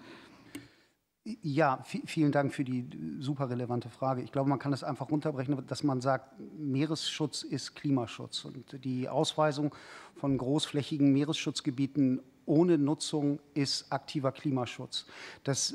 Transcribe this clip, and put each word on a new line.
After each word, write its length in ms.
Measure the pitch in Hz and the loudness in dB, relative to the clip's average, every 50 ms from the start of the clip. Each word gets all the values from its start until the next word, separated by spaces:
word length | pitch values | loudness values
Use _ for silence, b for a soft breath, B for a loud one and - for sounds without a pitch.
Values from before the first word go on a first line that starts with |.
| B B B B B B B B B B B B B B B B B B B B B _ _ _ - 107 110 - | B B B B B B B B B B B B B B B B B B B B B _ _ _ -12 -12 -10 -6
Ja, 420 | - 151 131 151 160 139 131 131 - | -4 0 4 4 4 4 4 0 -4
vi-, 180 | - - 233 - | -6 -8 -8 -6
vielen 260 | - - 160 151 143 | -2 2 2 4 4
Dank 220 | 135 143 139 135 - | 4 4 2 0 0
für 100 | - 139 | -2 -2
die 240 | 123 127 123 123 147 - 151 160 - 139 156 | -2 -2 -4 -4 -6 -8 -10 -8 -8 -8 -4
super 300 | 135 135 151 131 139 120 | -4 -4 -2 -2 -2 -2
relevante 400 | 123 123 123 113 120 123 120 120 | -2 -2 -2 -2 -2 -4 -4 -6
Frage. 320 | - - 135 131 127 123 | -6 -4 -2 -2 0 -2
Ich 100 | - - | -4 -4
glaube, 180 | - 135 135 143 | -2 0 2 2
man 100 | 139 - | 2 2
kann 120 | - 143 | 0 -2
das 140 | 143 - - | -2 -2 -2
einfach 260 | - 131 - 135 - | -4 -6 -4 -4 -2
runterbrechen, 500 | 151 147 135 156 147 127 127 139 147 131 123 | -2 0 0 0 -2 -2 -2 -2 -2 -2 -4
dass 160 | - 135 - 147 | -6 -4 -2 0
man 160 | 143 131 127 | 0 2 2
sagt, 320 | 120 139 131 127 - - - - - - - | 2 2 2 2 -2 -8 -18 -18 -16 -14 -10
Meeresschutz 840 | 156 151 139 131 135 156 156 160 - - - - - 156 135 - - - | -6 -4 -2 0 2 2 0 0 -2 -4 -4 -2 -2 -2 -2 -2 -6 -6
ist 320 | 294 170 127 - - - | -4 -4 -6 -6 -8 -10
Klimaschutz. 720 | - - 147 139 131 117 - - - 123 120 - - - | -4 0 2 2 2 2 -2 -6 -10 -10 -8 -8 -10 -10
Und 400 | - - 131 117 - 143 135 127 | -10 -12 -14 -14 -14 -12 -8 -6
die 240 | 131 127 127 127 - | -4 -2 -2 -2 0
Ausweisung 640 | - 143 156 - - 156 156 151 139 147 147 143 B B B B B B B B B | 0 2 2 2 4 4 4 4 2 2 0 -2 B B B B B B B B B
von 220 | B - 139 135 | B 0 0 2
großflächigen 760 | 120 123 127 143 156 - - - 147 131 - 156 143 143 139 | 2 2 2 2 2 0 0 -2 -2 -2 0 2 4 6 6
Meeresschutzgebieten 1120 | 135 139 147 147 156 - - 156 131 - - 147 123 131 139 135 - 147 135 127 127 131 - - - _ _ | 6 6 4 2 0 -2 -2 -4 -4 -2 -2 -2 0 0 -2 0 2 4 4 4 4 0 -4 -10 -20 _ _
ohne 320 | - 151 156 180 180 170 | 4 6 6 6 6 6
Nutzung 600 | 147 143 139 156 - - - - 151 143 143 143 151 - - - | 4 4 2 2 0 -2 -2 -2 0 2 0 0 -2 -6 -4 -2
ist 360 | 151 139 135 - - - - 139 | 0 0 0 0 -4 -4 -4 -4
aktiver 400 | 135 - - - 156 131 131 - | -4 -4 -4 -4 0 0 0 0
Klimaschutz. 720 | - - 151 131 127 120 - - - 123 - - - - B B B B B B B B | -2 -2 0 0 0 0 -2 -6 -10 -10 -10 -10 -10 -10 B B B B B B B B
Das 280 | 143 135 - - - | -2 0 0 0 -2